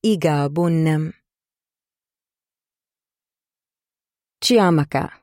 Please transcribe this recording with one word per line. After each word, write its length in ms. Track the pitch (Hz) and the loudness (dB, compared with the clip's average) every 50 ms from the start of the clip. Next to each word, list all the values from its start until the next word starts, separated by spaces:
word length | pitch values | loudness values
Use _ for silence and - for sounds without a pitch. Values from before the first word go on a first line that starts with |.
| - | 2
Iga 460 | 220 214 170 147 165 151 143 143 143 | 0 0 0 0 -2 0 0 -2 -2
Bonnem. 640 | 143 165 175 170 165 160 160 160 156 156 156 160 - _ _ _ _ _ _ _ _ _ _ _ _ _ _ _ _ _ _ _ _ _ _ _ _ _ _ _ _ _ _ _ _ _ _ _ _ _ _ _ _ _ _ _ _ _ _ _ _ _ _ _ _ _ _ _ _ _ _ _ _ _ _ _ _ _ - | -2 -2 -2 0 0 0 0 0 0 -2 -4 -8 -12 _ _ _ _ _ _ _ _ _ _ _ _ _ _ _ _ _ _ _ _ _ _ _ _ _ _ _ _ _ _ _ _ _ _ _ _ _ _ _ _ _ _ _ _ _ _ _ _ _ _ _ _ _ _ _ _ _ _ _ _ _ _ _ _ _ -2
Chiamaka. 680 | - 247 220 196 180 170 151 143 - - 135 - - - - | 2 2 4 4 4 2 2 0 -2 -4 -6 -6 -6 -12 -20